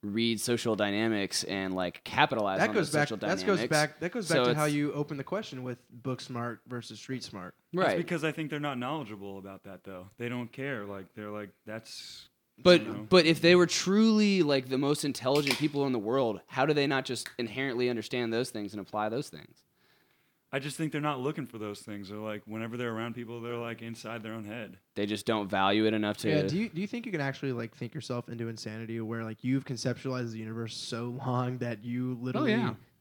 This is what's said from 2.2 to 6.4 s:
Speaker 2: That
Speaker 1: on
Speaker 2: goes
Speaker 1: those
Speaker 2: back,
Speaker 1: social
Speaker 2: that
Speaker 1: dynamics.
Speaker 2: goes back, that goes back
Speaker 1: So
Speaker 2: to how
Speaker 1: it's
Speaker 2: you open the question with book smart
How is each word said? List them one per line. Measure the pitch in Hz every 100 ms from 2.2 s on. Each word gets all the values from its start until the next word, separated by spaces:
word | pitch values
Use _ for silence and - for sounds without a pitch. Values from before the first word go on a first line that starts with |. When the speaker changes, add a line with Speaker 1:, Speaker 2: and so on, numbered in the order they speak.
| 151 113 101 95
Speaker 2:
That | 208
Speaker 1:
on | 226
Speaker 2:
goes | 151
Speaker 1:
those | 147
Speaker 2:
back, | 147
Speaker 1:
social | 107
Speaker 2:
that | 107
Speaker 1:
dynamics. | 180 185 185
Speaker 2:
goes | 123
back, | 151 151 -
that | 170
goes | 247 170
back | 156
Speaker 1:
So | 123
Speaker 2:
to | 147
how | 151
Speaker 1:
it's |
Speaker 2:
you | 147 147
open | 143 147 147
the |
question | 135 190 220 131
with | 127 123 _
book | 120 131 127
smart | - 120